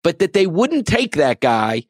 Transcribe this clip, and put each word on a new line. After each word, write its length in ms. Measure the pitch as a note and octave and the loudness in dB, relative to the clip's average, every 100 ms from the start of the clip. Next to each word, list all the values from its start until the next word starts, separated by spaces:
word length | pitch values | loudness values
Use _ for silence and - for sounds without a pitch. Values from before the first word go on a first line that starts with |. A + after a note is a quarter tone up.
But 160 | E3+ D#3+ | 0 0
that 140 | F#3 | 0
they 160 | G3+ F#3+ | 2 0
wouldn't 400 | E3 C4 D#4+ A3 | 0 0 0 0
take 260 | A3+ B3 D3 | -2 0 0
that 240 | C3+ A#2 | 0 0
guy 440 | C3 A2+ A2 A2+ | 0 0 0 -4